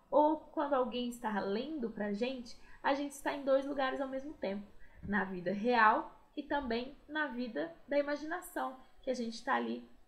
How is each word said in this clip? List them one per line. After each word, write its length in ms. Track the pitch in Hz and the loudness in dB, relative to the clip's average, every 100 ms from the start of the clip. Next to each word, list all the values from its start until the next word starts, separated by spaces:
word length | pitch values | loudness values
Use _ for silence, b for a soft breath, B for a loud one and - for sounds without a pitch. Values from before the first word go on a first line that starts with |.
| _ | _
ou 280 | 277 302 311 | 6 6 4
quando 360 | - - 285 | -2 -4 0
alguém 340 | 269 247 247 247 | 2 2 -2 -6
está 300 | 240 220 202 | -4 -2 -2
lendo 500 | 196 202 277 320 233 | 0 -2 -2 -4 -6
pra 220 | 220 208 | -4 -2
gente, 440 | 202 240 262 240 - B B | 0 -2 -2 -10 -16 B B
a 120 | - | 0
gente 180 | 285 285 | 0 0
está 220 | - 294 | -4 -4
em 100 | 285 | -2
dois 220 | 277 269 277 | 4 4 4
lugares 340 | 277 262 262 | 0 0 0
ao 80 | 269 | -4
mesmo 260 | 269 285 | -4 -8
tempo. 320 | 311 202 202 202 - b b | -6 -4 -4 -8 -14 b b
Na 220 | 185 196 | -2 0
vida 280 | 190 185 175 | 0 -2 -2
real 800 | 196 226 240 214 277 - - - - | 0 4 6 8 6 0 -12 -12 -12
e 60 | |
também 540 | - 294 262 226 262 - - | -2 -2 0 -2 -4 -12 -8
na 180 | 302 294 | -2 -2
vida 480 | 240 247 254 330 - - | -2 -4 -4 -6 -8 -2
da 120 | 285 | 0
imaginação, 800 | 285 294 302 349 - 302 262 262 B B | 2 -2 -4 -6 -6 -4 -4 -6 B B
que 80 | - | -4
a 40 | |
gente 300 | 240 226 - | -2 -2 -4
tá 100 | - | 0
ali 320 | 240 233 240 - - | 0 0 -4 -8 -20